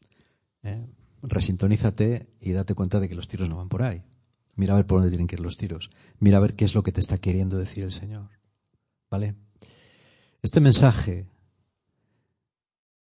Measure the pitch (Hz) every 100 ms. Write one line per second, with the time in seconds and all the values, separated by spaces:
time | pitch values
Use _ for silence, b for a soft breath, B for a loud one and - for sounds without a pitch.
0 | b b b b _ _ 101 110 117 -
1 | _ _ 127 113 95 92 95 107 113 101
2 | 107 120 - _ 95 92 92 98 92 101
3 | 92 87 - 90 87 80 92 - 123 87
4 | - _ _ _ _ - 95 101 98 92
5 | 90 87 87 87 85 - 95 82 - b
6 | b b 101 98 104 - 104 107 - -
7 | - 95 95 92 95 95 92 101 95 90
8 | 101 107 101 _ _ _ _ _ _ _
9 | _ 98 104 101 _ _ b b b b
10 | b b b b - 160 139 - 135 104
11 | 101 90 92 _ _ _ _ _ _ _
12 | _ _ _ _ _ _ _ _ _ _
13 | _